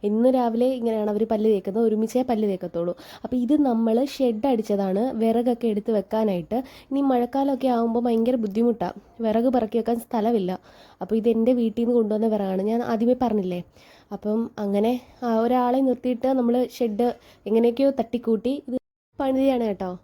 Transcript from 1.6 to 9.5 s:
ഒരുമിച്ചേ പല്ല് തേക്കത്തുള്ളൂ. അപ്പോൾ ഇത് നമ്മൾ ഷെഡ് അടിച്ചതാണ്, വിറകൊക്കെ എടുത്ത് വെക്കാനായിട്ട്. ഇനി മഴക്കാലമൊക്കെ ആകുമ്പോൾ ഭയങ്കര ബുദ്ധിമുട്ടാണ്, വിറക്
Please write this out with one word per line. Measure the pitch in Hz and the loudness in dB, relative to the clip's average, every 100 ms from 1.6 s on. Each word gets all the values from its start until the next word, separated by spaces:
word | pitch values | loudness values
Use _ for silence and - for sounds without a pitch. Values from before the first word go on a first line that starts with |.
| 190 196 226 | 0 0 0
ഒരുമിച്ചേ | 214 220 254 | 0 0 -2
പല്ല് | 254 226 214 | 0 0 0
തേക്കത്തുള്ളൂ. | 185 175 170 175 175 - - | -2 -6 -4 -4 -6 -12 -14
അപ്പോൾ | 220 254 | -6 -4
ഇത് | 240 294 277 | 0 2 2
നമ്മൾ | 226 226 226 277 | 2 2 2 0
ഷെഡ് | - 262 214 277 | 0 -2 0 0
അടിച്ചതാണ്, | 240 214 202 196 190 247 | 0 0 -2 0 0 -2
വിറകൊക്കെ | 240 226 226 247 240 240 | 0 0 0 0 0 -2
എടുത്ത് | 208 214 | -2 -2
വെക്കാനായിട്ട്. | 214 196 220 214 180 156 226 262 - - | -2 -2 -2 0 -2 -2 -6 -6 -14 -6
ഇനി | 269 | -2
മഴക്കാലമൊക്കെ | 277 247 240 269 277 262 262 240 | 2 2 0 0 0 0 0 0
ആകുമ്പോൾ | 233 226 240 | 0 0 0
ഭയങ്കര | 226 226 254 | 0 2 0
ബുദ്ധിമുട്ടാണ്, | 214 196 233 233 175 - - - | -2 0 0 0 -4 -8 -20 -6
വിറക് | 226 214 247 | -2 2 2